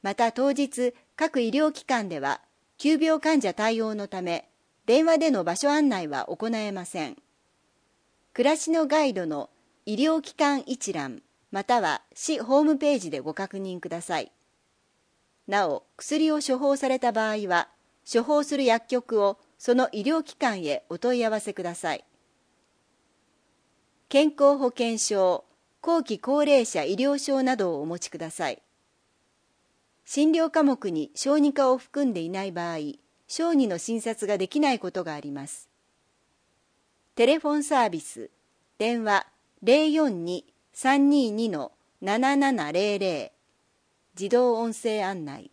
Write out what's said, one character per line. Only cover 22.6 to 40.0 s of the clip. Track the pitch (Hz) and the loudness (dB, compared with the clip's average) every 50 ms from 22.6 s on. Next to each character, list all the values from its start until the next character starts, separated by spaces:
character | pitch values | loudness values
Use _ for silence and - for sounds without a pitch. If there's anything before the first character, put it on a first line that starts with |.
| _ _ _ _ _ _ _ _ _ _ _ _ _ _ _ _ _ _ _ _ _ _ _ _ _ _ _ _ _ _ | _ _ _ _ _ _ _ _ _ _ _ _ _ _ _ _ _ _ _ _ _ _ _ _ _ _ _ _ _ _
健 | - 277 302 311 | 2 4 4 4
康 | 294 - 285 277 285 | 4 6 6 6 6
保 | 277 269 247 | 4 0 -2
険 | 247 - 240 233 226 | 0 0 -2 -2 -2
証、 | 214 - - 214 196 190 180 175 - - _ _ _ _ _ _ _ | -2 -2 -2 2 2 4 2 2 0 -4 _ _ _ _ _ _ _
後 | - 330 339 330 | -2 0 0 0
期 | - - 220 | 0 -2 -6
高 | - - 254 277 294 294 | -6 -2 0 0 2 4
齢 | 294 285 269 233 | 4 4 4 4
者 | - - 170 147 | 2 -2 -4 -2
医 | 147 196 | -2 -2
療 | 190 254 277 285 277 | 0 0 0 0 -2
証 | 277 - 277 269 262 | -2 -2 0 0 2
な | 254 262 | 0 0
ど | 220 196 180 165 | 0 -2 -2 -2
を | 139 147 | -4 -6
お | |
持 | 160 170 175 | -6 -8 -8
ち | - - | -10 -12
く | - | -12
だ | 156 165 160 | -12 -12 -12
さ | - - 170 139 | -8 -6 -6 -6
い。 | 113 - _ _ _ _ _ _ _ _ _ _ _ _ _ _ _ _ _ _ _ _ _ _ _ _ _ _ _ _ _ | -6 -8 _ _ _ _ _ _ _ _ _ _ _ _ _ _ _ _ _ _ _ _ _ _ _ _ _ _ _ _ _
診 | - - 277 294 311 320 | -8 0 2 2 4 4
療 | 330 320 320 | 4 2 2
科 | - 320 302 | 2 4 4
目 | 277 262 - - 202 | 4 2 2 -2 -4
に | 170 156 147 - _ | -4 -4 -6 -6 _
小 | - - 269 285 302 | -6 -2 0 2 4
児 | 285 294 277 | 4 2 2
科 | 285 277 254 | 2 2 2
を | 254 | 2
含 | 254 - _ - 277 285 | 0 -2 _ -4 -2 -2
ん | 254 | -2
で | 214 180 | -2 -2
い | 165 165 | -6 -6
な | 185 190 196 | -6 -6 -6
い | 196 | -6
場 | 170 175 170 170 165 | -6 -6 -6 -6 -6
合、 | 160 151 147 - _ _ _ _ _ _ | -6 -8 -8 -10 _ _ _ _ _ _
小 | _ - - 330 339 339 | _ -6 -2 0 2 2
児 | 277 262 | 2 2
の | 214 180 | 2 -2
診 | 170 - - 233 226 | -4 -6 -6 -6 -4
察 | - 233 220 - - | -4 -6 -6 -6 -4
が | 196 208 | -4 -2
で | 185 190 180 | -2 -2 -2
き | - 294 | 0 0
な | 302 285 254 | 2 2 0
い | 220 | -2
こ | - 180 | -4 -6
と | - 185 175 | -6 -6 -6
が | 165 151 | -6 -8
あ | 143 | -10
り | 143 147 | -10 -10
ま | 143 139 139 | -10 -10 -10
す。 | 156 - - - _ _ _ _ _ _ _ _ _ _ _ _ _ _ _ _ _ _ _ _ _ _ _ _ _ _ _ _ _ _ | -12 -14 -16 -18 _ _ _ _ _ _ _ _ _ _ _ _ _ _ _ _ _ _ _ _ _ _ _ _ _ _ _ _ _ _
テ | - 233 | 2 4
レ | 247 302 320 | 4 4 2
フ | - | 2
ォ | 294 | 0
ン | 294 302 285 | 0 0 0
サ | 294 - 262 233 | 2 2 2 2
ー | 208 | 2
ビ | 170 160 | 0 -6
ス、 | - - - 110 113 - _ _ _ _ _ _ _ _ _ | -10 -12 -14 -14 -16 -16 _ _ _ _ _ _ _ _ _
電 | _ 208 226 240 233 220 | _ -2 -2 -2 -2 0
話 | 214 202 196 - _ _ _ _ _ _ _ - | 2 2 2 0 _ _ _ _ _ _ _ 4
零 | 196 254 302 311 311 | 4 6 6 6 4
四 | 294 311 | 2 2